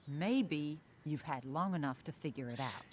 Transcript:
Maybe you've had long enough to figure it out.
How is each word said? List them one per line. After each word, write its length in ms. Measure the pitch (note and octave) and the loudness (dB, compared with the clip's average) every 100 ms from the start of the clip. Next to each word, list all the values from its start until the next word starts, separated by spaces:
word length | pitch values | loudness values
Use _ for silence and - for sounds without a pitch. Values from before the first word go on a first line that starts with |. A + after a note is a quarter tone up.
| - | -6
Maybe 720 | C#3+ F3+ C4 G#3+ D3+ D3 D#3 - - | -2 4 4 4 2 0 -4 -8 -10
you've 180 | - D3+ | -2 -2
had 220 | - C#3 | 0 -4
long 300 | B2+ C#3+ F#3 | -2 0 2
enough 280 | F3+ C#3+ B2+ | 2 2 0
to 80 | - | -4
figure 380 | D3 D#3 C#3 B2+ | -4 -4 -2 -4
it 100 | A#2+ | -2
out. 320 | C3+ G#2+ - | -2 -4 -10